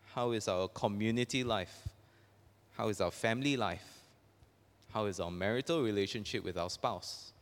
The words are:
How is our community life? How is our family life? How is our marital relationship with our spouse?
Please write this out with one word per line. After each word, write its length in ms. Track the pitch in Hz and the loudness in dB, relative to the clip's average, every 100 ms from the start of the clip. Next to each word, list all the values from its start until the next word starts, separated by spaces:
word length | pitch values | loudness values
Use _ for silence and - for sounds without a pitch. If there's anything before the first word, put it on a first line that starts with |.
| - | -8
How 160 | - 120 | -2 0
is 160 | 113 104 | 0 2
our 220 | 92 92 | 0 0
community 720 | - 117 101 110 117 123 135 | 0 0 2 2 2 0 0
life? 460 | 120 107 90 - - - - - - - - _ _ - | 0 0 -2 -10 -12 -12 -20 -20 -20 -20 -20 _ _ -2
How 100 | 110 | -2
is 140 | 101 | 2
our 100 | 90 | 0
family 460 | - 113 117 139 131 | 2 0 2 2 2
life? 260 | 101 87 - - - - - _ - _ _ _ - | 0 -2 -10 -20 -20 -20 -20 _ -20 _ _ _ -6
How 140 | 113 104 | 0 0
is 120 | 92 | 0
our 140 | 87 | -4
marital 500 | 87 98 120 - 165 | 0 2 2 2 2
relationship 640 | 117 101 98 113 101 110 | 4 2 2 -2 -4 -4
with 120 | 87 87 | -2 -2
our 140 | 87 | -4
spouse? 640 | - 123 90 - - - - | -2 -2 -2 -8 -12 -14 -20